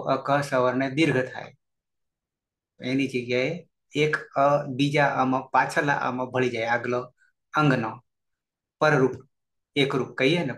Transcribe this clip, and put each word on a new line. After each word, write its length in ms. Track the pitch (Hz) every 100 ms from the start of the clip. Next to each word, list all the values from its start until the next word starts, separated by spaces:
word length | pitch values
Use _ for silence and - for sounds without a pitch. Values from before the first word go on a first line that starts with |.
| -
અ 100 | 135
ક 100 | - 143
સવર્ણે 460 | 139 131 123 123 135
દીર્ઘ 320 | 131 160 127 131
થાય, 260 | 113 - _ _ _ _ _ _ _ _ _ _ _ _ -
એની 300 | 127 135 135
જગ્યાએ 420 | 123 120 123 135 175 - _ _
એક 200 | 143 151 151 -
અ 120 | 139 139 147 143
બીજા 400 | 127 143 151 139
આમાં 340 | 135 127 131 -
પાછળના 520 | 131 147 170 147 -
આમાં 280 | 131 123 127
ભળી 220 | 127 123
જાય, 200 | 117 117
આગલો 300 | 120 120 123 120 _ _ _ _
અંગનો 380 | 156 147 127 110 123 _ _ _ _ _ _ _ -
પરરૂપ 340 | 151 147 131 - - _ _ _ _ 147
એકરૂપ 360 | 135 135 120
કહીએ 280 | - 135 175
ને, 120 | 139